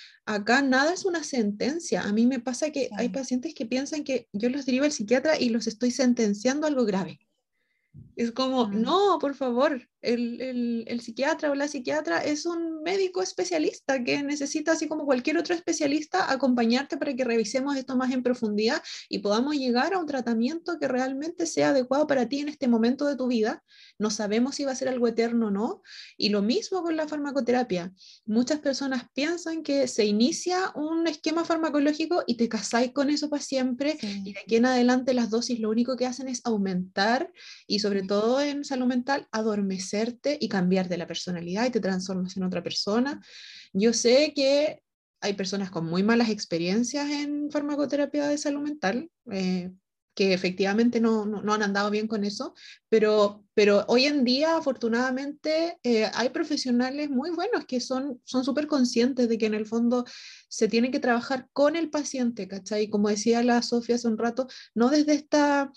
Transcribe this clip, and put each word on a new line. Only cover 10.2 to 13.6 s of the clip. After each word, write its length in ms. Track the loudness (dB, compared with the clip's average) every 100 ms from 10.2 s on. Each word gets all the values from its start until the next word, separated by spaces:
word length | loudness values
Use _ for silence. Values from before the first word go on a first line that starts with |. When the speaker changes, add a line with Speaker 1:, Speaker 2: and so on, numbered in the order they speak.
| -2 -4
Speaker 1:
el, 440 | -6 -2 -2 -4 -4
el 120 | -8
psiquiatra 500 | -8 -2 -2 0 -2
o 40 |
la 140 | -2 -2
psiquiatra 500 | -4 -4 -4 -2 -2
es 220 | 0 -2 -4
un 360 | -4 -6 -6
médico 400 | -4 0 0 -2
especialista 800 | -4 -4 -2 -2